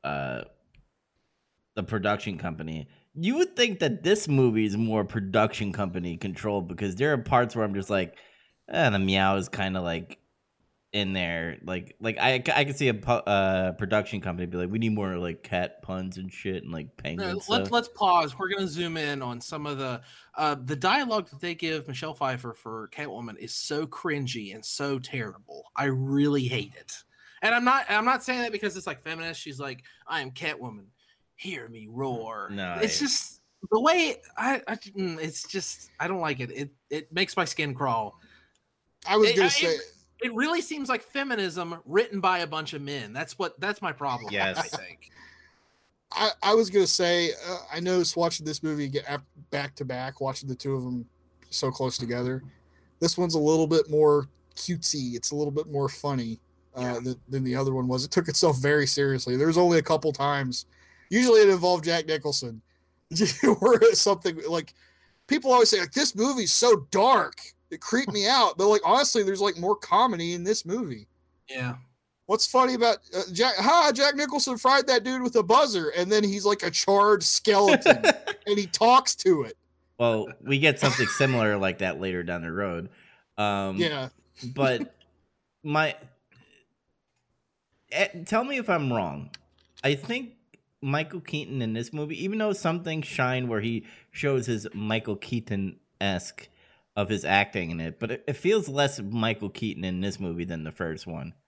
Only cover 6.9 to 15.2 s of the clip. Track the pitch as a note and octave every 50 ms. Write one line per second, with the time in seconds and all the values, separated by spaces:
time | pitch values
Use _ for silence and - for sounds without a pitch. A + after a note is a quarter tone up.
6.9 | F2+ G2 C3+ D3+ D3 B2 A2 - - A#2+ B2 A2 - A#2 A2 G2+ G2 G2 F#2+ -
7.9 | G#2 F#2+ F#2 E2 - - - - _ _ _ _ _ _ _ - - E3+ D#3+ B2
8.9 | G2+ G2 G2 F#2+ F#2+ G2 F#2+ F#2+ G2 G2 F#2 - - - G2 F#2+ F#2 F#2 F2+ F2
9.9 | E2 E2 F2 - - _ _ _ _ _ _ _ _ _ _ _ _ _ _ _
10.9 | - G#2 G2+ F#2+ F#2+ F#2 F2 E2+ E2+ E2 E2 E2+ C#2+ - - E2+ F#2 F2+ E2+ -
11.9 | - _ G#2+ A2+ G#2+ - E2 B2+ C3 B2+ B2+ - - C#3+ C#3+ C#3 C#3 C#3 D3 B2+
12.9 | A2 G#2 E2+ - A#2+ - - - G#2 G2 G2 F#2+ F#2+ F#2 F#2 F#2 F2+ - G#2+ F#2
13.9 | A2 G#2+ G2+ - A2+ G2 E2 F#2 F2 F2+ F2+ F2 F2+ F2 F2+ F2+ G2+ A2 A2+ A2+
14.9 | G#2+ G#2 G2+ F#2+ F#2 F2